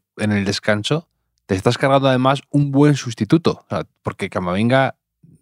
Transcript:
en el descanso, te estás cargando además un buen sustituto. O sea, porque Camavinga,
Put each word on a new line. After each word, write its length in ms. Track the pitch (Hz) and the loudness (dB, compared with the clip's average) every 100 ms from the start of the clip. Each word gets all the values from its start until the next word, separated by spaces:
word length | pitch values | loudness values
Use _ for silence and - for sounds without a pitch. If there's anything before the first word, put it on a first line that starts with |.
| _ - | _ -6
en 160 | 107 | -2
el 120 | 104 | 0
descanso, 640 | 98 98 - 104 107 151 - _ _ _ - | 0 -2 -2 -2 -2 -4 -6 _ _ _ -4
te 80 | |
estás 240 | 95 120 120 | -2 0 0
cargando 300 | 143 139 135 | 2 2 2
además 320 | 127 131 139 - | 2 2 0 -2
un 200 | 147 143 | -2 0
buen 240 | 139 147 143 | 2 4 2
sustituto. 680 | 123 113 - 165 - - | -2 -6 0 0 0 -4
O 20 | _ | _
sea, 180 | 98 - _ | -8 -8 _
porque 280 | - - 190 | -12 -10 -8
Camavinga, 680 | 104 90 90 - 131 135 - _ _ _ _ | -6 -4 -2 0 2 0 -4 _ _ _ _